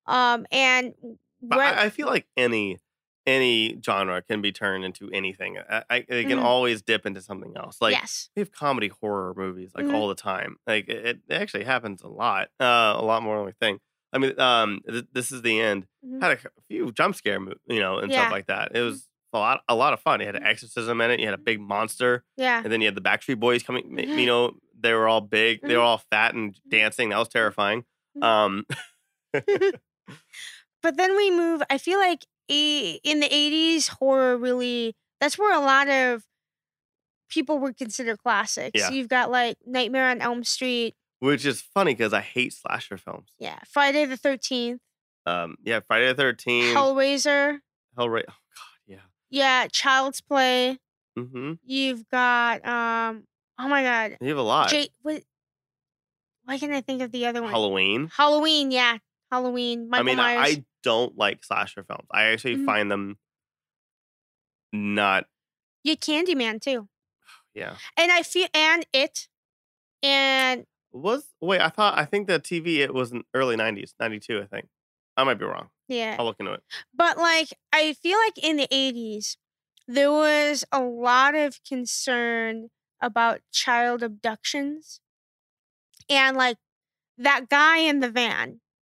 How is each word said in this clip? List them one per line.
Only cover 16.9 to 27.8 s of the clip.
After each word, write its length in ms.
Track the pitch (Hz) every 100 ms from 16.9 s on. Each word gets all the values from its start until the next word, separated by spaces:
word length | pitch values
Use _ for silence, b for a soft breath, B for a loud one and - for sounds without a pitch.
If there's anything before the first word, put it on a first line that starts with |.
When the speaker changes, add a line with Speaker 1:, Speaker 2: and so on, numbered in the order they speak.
Speaker 2:
jump 240 | 107 180
scare 240 | 190 104 95
mo-, 160 | 95 - -
you 100 | 117
know, 200 | 95 98
and 120 | 104
Speaker 1:
Yeah. 120 | 262
Speaker 2:
stuff 100 | 233
like 140 | 98 98
that. 260 | 101 -
It 60 | 117
Speaker 1:
Mm-hmm. 60 | -
Speaker 2:
was 220 | - - _ _
a 60 | 113
lot, 240 | 107 131 -
a 60 | 117
lot 160 | 143
of 80 | 120
fun. 200 | 160 113
It 40 | 104
had 80 |
an 80 | 101
Speaker 1:
Mm-hmm. 80 | 101
Speaker 2:
exorcism 500 | 113 113 - 113 117
in 120 | 117
it. 80 | 123
You 60 | 110
had 80 |
a 40 | 98
big 220 | - 110
monster. 640 | 101 101 110 - 123 123 _ -
Speaker 1:
Yeah. 240 | 254 233
Speaker 2:
And 120 | 220
then 80 | 190
you 80 | 214
had 80 | 143
the 40 |
Backstreet 380 | 92 214 - 123
Boys 240 | 120 120
coming, 320 | - 123 -
ma-, 80 | 135
Speaker 1:
Mm-hmm. 160 | 185 302
Speaker 2:
you 80 | 123
know, 300 | 120 120 - _ _
they 180 | 117
were 120 | 113 110
all 140 | 113
big. 400 | 104 107 113 110
They 60 | -
were 60 |
Speaker 1:
Mm-hmm. 120 | 120 120
Speaker 2:
all 120 | 110 -
fat 240 | 107 113
and 200 | 113 107
Speaker 1:
Mm-hmm. 160 | 95 -
Speaker 2:
dancing. 400 | 110 107 - 117
That 80 | 104
was 100 | 113
terrifying. 560 | 123 107 104 101 110